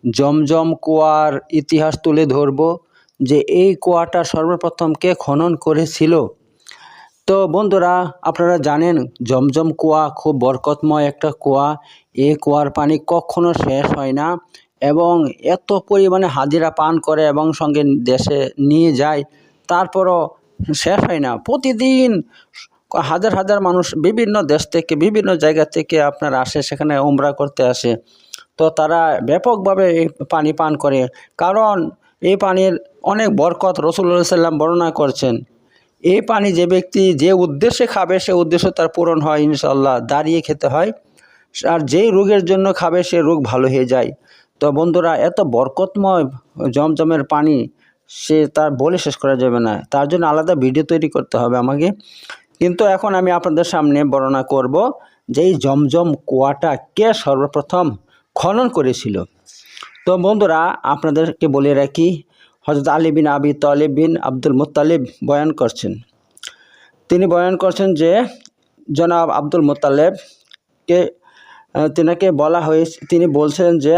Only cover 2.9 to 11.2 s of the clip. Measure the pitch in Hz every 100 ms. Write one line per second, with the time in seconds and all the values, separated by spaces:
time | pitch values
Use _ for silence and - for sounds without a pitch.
2.9 | _ _ _ 131 143 - 180 190 196 -
3.9 | 175 170 175 165 160 160 175 170 170 165
4.9 | 151 180 175 - 143 170 160 - 156 160
5.9 | - 160 165 117 - _ _ - - -
6.9 | - - _ - 196 190 170 208 190 175
7.9 | 180 175 - - 165 175 175 147 147 170
8.9 | 165 127 _ 120 127 139 135 160 147 160
9.9 | 151 151 147 156 143 127 131 - 147 151
10.9 | 151 147 -